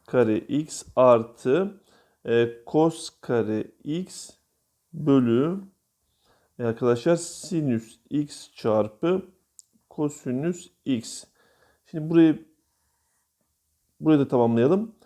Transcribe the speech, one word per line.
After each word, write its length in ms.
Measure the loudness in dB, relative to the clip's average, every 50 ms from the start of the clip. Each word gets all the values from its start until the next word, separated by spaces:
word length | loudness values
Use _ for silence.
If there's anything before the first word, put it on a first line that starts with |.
| _
kare 320 | -2 2 2 2 2 0
x 460 | -2 -2 -4 -4 -6 -6 -6 -12 -18 -16 -4 0
artı, 880 | 4 6 6 6 4 2 -4 -10 -6 -2 0 0 0 0 -4 -8 -14 _ _ _ _ _ _ _ _ -4
e, 380 | -2 0 0 0 0 -4 -10 -8
kos 440 | -2 0 2 2 0 0 -4 -14 -18 -20 _
kare 500 | -6 -2 -2 -2 0 -2 -4 -6 -6 -8 _ _ -10
x 560 | -8 -8 -8 -8 -10 -14 -18 -20 -20 -20 _ _ _ _ _ _ _ _ _ _ _ -12
bölü, 680 | -4 0 2 4 4 4 2 2 2 0 -2 -4 -6 -10 -16 _ _ _ _ _ _ _ _ _ _ _ _ _ _ _ _ _ -6
e, 40 | -6
arkadaşlar 520 | -4 -4 -2 0 0 0 0 0 0 0
sinüs 840 | 0 -2 -8 -16 -16 -12 -8 -6 -4 -2 -2 -2 -4 -6 -10 -20 _ _ -6
x 420 | -4 -4 -4 -6 -10 -20 -20 -20 _
çarpı 680 | -6 -2 0 0 0 0 -2 -6 -6 -4 -2 -2 -4 -6 -10 _ _ _ _ _ -20 -20 _ _ _ _ _
kosinüs 800 | -8 -6 -6 -6 -6 -8 -10 -8 -6 -4 -4 -6 -6 -8 -12 -20 _ _ -6
x. 380 | -4 -4 -4 -6 -8 -14 -18 -18 _ _ _ _ _ _ _ _ _ _ _ _
Şimdi 240 | _ -10 -8 -4 2
burayı, 360 | 4 6 6 6 4 0 -6 _ _ _ _ _ _ _ _ _ _ _ _ _ _ _ _ _ _ _ _ _ _ _ _ _ _ _ _ _ _ -4
burayı 200 | 2 2 4 4
da 80 | 2
tamamlayalım. 680 | 2 2 2 2 4 4 4 2 2 2 0 -2 -6 -12 _ _